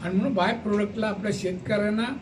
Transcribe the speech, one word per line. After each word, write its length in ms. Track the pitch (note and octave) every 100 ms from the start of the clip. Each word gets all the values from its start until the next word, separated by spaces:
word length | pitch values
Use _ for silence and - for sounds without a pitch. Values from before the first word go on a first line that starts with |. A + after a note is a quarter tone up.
आणि 100 | E3+
म्हणून 200 | F#3+ B3+
बाय 180 | G#3+ F#3
प्रॉडक्टला 540 | A#3 G3+ G#3 G#3 A3+ G#3+
आपल्या 240 | F#3+ G#3
शेतकऱ्यांना 680 | - F#3 F3+ - G#3+ G#3 G#3+ A#3 C#4